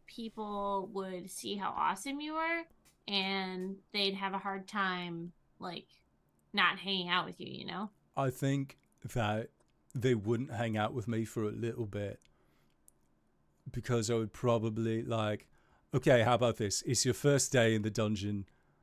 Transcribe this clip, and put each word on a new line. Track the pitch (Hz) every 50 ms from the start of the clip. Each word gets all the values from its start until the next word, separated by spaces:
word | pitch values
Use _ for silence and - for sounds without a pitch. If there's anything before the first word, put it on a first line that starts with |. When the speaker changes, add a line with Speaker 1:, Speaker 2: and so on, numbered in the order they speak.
| _
Speaker 1:
people | - - - 226 226 - 214 214 208 208 202 202 202 202 196 190 - -
would | 190 190 190 185 180 180 190
see | - - - 196 208
how | 202 190 - -
awesome | - 156 160 190 190 - 277 269 285
you | 302 311 311
were, | 320 320 330 339 330 330 330 _ _ _ _ _ _ _
and | - 202 196 190 190 196 190 190 185 185 185 185 190 196 - - _
they'd | - 208 196 196 196
have | 190 196 190
a | 190 190
hard | 190 202 196 190 190 -
time, | 214 208 190 185 180 180 175 175 170 170 170 175 - _ _ _ _ -
like, | 180 185 170 - - _ _ _ _ _ _ _ _ _ _ _ _ _
not | - 202 185 170 170 185
hanging | 175 196 196 185 175 175
out | 180 180 160
with | 180 175 -
you, | -
you | - 131 - -
know? | 185 170 185 214 202 - _ _ _ -
Speaker 2:
I | - 139 131
think | 131 - 143 135 139 139 139 139 - _ _ _ _ _ - - -
that | 123 107 104 107 110 117 - _ _ _ _ _ _ _ _ -
they | 131 107 131 123
wouldn't | 107 98 110 120 113 135 151
hang | 110 101 120 113 107 107
out | 104 110 147
with | 127 101 120
me | 113 113 113
for | 107 - 120 110
a | 104
little | 110 107 113 113 117 120 113
bit | 101 101 104 101 98 - - _ _ _ _ _ _ _ _ _ _ _ _ _ _ _ _ _ _ _ _ _ _ _ _ _ _ _ _ - -
because | - 123 - - 123 117 110 113
I | 117
would | 113 113 107
probably, | - - - 123 117 113 110 113 107 113 113 113 113 113
like, | - 120 117 113 107 107 107 101 - _ _ _ _ _ _ _ _ _ -
"Okay, | 123 - 156 131 120
how | 110 110 120
about | 110 120 117 107
this? | - 110 98 - -
It's | - 143 127 - -
your | 127 113
first | - - 143 143 135 - -
day | - 127 117 113 110
in | 107
the | 104 110
dungeon. | 104 113 107 107 107 98 101 104 104 101 98 - _ _ _ _ _ _